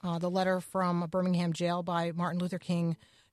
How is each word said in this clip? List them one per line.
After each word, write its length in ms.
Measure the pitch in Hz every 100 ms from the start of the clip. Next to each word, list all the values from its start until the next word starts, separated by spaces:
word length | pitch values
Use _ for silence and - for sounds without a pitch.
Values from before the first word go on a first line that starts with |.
uh, 160 | 180 170
the 100 | 175
letter 300 | 185 185 185
from 420 | 175 190 180 175
a 60 | 170
Birmingham 460 | 185 185 175 175
jail 300 | 160 170 175
by 280 | 180 170 170
Martin 260 | 165 175 175
Luther 220 | 175 175
King 380 | - 175 170 160 - _ _